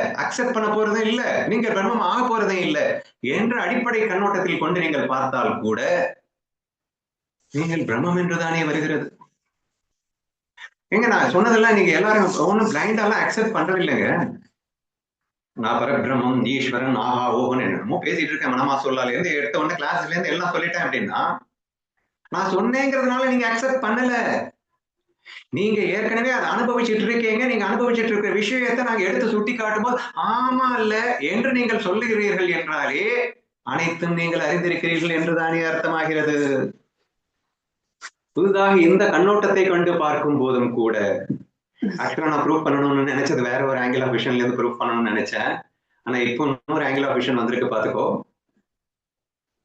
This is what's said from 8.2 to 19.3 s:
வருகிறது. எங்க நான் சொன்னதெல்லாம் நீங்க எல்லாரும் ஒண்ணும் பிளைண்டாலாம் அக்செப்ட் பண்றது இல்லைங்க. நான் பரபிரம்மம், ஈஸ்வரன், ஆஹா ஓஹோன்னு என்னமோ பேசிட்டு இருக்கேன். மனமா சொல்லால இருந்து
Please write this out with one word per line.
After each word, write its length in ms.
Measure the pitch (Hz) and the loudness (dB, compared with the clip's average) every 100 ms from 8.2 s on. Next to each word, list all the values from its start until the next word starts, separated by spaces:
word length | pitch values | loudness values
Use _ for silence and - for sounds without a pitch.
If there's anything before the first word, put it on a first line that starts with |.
| 175 170 165 165 | 0 -2 -2 -2
வருகிறது. 440 | 160 151 151 151 - - - _ _ _ _ _ _ _ _ _ _ _ _ - - _ _ | 0 -2 -2 -4 -6 -12 -20 _ _ _ _ _ _ _ _ _ _ _ _ -20 -20 _ _
எங்க 180 | 208 233 | 0 2
நான் 260 | 190 165 | 4 4
சொன்னதெல்லாம் 460 | 180 226 226 220 208 | 4 4 6 6 4
நீங்க 140 | 170 | 4
எல்லாரும் 440 | 160 214 220 180 143 | 4 4 4 2 2
ஒண்ணும் 280 | 156 214 180 | 2 2 2
பிளைண்டாலாம் 520 | 143 185 220 208 208 | 0 0 0 0 0
அக்செப்ட் 340 | 160 - 214 170 | 0 0 -2 0
பண்றது 240 | 156 190 | 0 0
இல்லைங்க. 300 | 165 123 104 170 - - - _ _ _ _ _ _ _ _ _ _ - | 0 0 0 0 -4 -8 -18 _ _ _ _ _ _ _ _ _ _ -6
நான் 220 | 113 120 | -2 0
பரபிரம்மம், 580 | 117 - 117 131 127 127 110 | 0 0 0 0 2 2 0
ஈஸ்வரன், 520 | 135 131 123 131 120 | 0 -2 -2 0 0
ஆஹா 260 | 120 120 123 | 0 0 0
ஓஹோன்னு 320 | 123 127 127 | 0 0 0
என்னமோ 340 | 101 90 104 175 | -2 -4 -4 -4
பேசிட்டு 320 | 165 170 147 | -2 -2 -2
இருக்கேன். 220 | 156 143 | -4 -2
மனமா 220 | 127 143 139 | -2 0 0
சொல்லால 340 | 143 131 123 | 0 -2 -2
இருந்து 200 | 127 175 | -2 -2